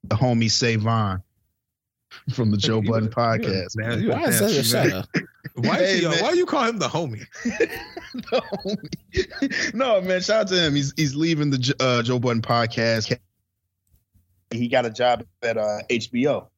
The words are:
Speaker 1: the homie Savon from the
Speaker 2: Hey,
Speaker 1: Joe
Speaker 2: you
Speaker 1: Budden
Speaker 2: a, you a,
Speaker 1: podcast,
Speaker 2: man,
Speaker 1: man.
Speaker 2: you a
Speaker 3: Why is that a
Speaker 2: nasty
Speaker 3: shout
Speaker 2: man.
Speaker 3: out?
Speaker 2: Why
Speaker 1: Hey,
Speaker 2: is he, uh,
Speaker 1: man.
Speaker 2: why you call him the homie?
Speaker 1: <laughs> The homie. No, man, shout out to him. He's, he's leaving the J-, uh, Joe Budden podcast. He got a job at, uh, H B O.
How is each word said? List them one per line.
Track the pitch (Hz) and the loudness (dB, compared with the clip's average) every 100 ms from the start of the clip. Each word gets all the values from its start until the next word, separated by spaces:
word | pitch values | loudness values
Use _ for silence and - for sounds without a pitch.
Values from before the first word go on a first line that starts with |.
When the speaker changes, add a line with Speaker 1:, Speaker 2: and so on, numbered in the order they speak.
Speaker 1:
the | - 107 | 0 2
homie | 127 117 113 | 4 4 2
Savon | - 120 113 110 113 104 92 - _ _ _ _ _ _ _ _ - - | 2 2 2 2 2 0 -2 -8 _ _ _ _ _ _ _ _ -14 -8
from | 123 113 | -2 0
the | 104 | 2
Speaker 2:
Hey, | 104 | 2
Speaker 1:
Joe | 110 | 0
Speaker 2:
you | 107 | 2
Speaker 1:
Budden | 113 | 0
Speaker 2:
a, | 110 | 0
you | |
a, | 117 117 110 | 0 0 0
Speaker 1:
podcast, | - 95 90 - | 0 -2 -4 -6
Speaker 2:
man, | 110 | -4
Speaker 1:
man. | 113 | -2
Speaker 2:
you | 226 | 0
a | - | 0
Speaker 3:
Why | |
is | 320 175 | 0 2
that | 202 | 2
a | |
Speaker 2:
nasty | 156 | 2
Speaker 3:
shout | 117 123 117 | 2 2 2
Speaker 2:
man. | 95 | 0
Speaker 3:
out? | - - - _ - | -4 -6 -6 _ -14
Speaker 2:
Why | - - - | -2 0 2
Speaker 1:
Hey, | 185 | 2
Speaker 2:
is | 185 | 2
he, | 165 | 2
uh, | |
Speaker 1:
man. | 170 | 0
Speaker 2:
why | 226 | 2
you | 349 359 | 2 2
call | 302 | 0
him | 226 233 | 0 0
the | 135 | -2
homie? | 160 160 107 - - | -2 -4 -8 -14 -10
Speaker 1:
<laughs> | 240 - - - 855 - - | -10 -2 -2 -4 -14 -16 -14
The | 254 - 240 | -14 -4 -4
homie. | - 202 190 208 - - _ - - - 277 - - | -2 -8 -6 -6 -6 -14 _ -4 -4 -2 -2 -2 -4
No, | 220 262 208 | -2 2 2
man, | 185 185 | 2 0
shout | 185 220 | 2 0
out | 202 | 2
to | 185 165 | 2 4
him. | |
He's, | 143 139 156 | 2 0 0
he's | 151 | -2
leaving | 139 160 160 147 | 2 0 2 2
the | 135 | 0
J-, | 123 143 | 0 2
uh, | 131 123 | 2 2
Joe | 117 131 | 2 0
Budden | 123 117 | 0 -2
podcast. | 110 120 117 117 113 113 110 127 _ _ _ _ _ _ _ _ _ _ _ _ _ | 0 0 0 0 0 0 -2 -4 _ _ _ _ _ _ _ _ _ _ _ _ _
He | 117 120 | -4 0
got | 127 120 | 2 0
a | |
job | 110 123 117 - _ | 0 2 2 -4 _
at, | 117 113 | -4 0
uh, | 107 104 - | -2 -2 -2
H | 120 - | -4 -2
B | 120 139 | 0 0
O. | 113 - | 0 -6